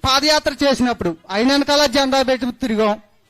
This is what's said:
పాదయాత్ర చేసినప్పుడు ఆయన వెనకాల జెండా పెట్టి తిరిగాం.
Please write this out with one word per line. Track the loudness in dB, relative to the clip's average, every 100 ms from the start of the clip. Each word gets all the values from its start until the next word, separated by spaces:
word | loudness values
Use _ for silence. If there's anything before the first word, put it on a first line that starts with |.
పాదయాత్ర | 0 0 2 0 0 -2
చేసినప్పుడు | 0 2 0 -2 -4 -6 -8
ఆయన | -2 2
వెనకాల | 2 2 2 2
జెండా | 0 0 0
పెట్టి | 0 -2 -4
తిరిగాం. | -6 -4 0 0 -2 -8 _ _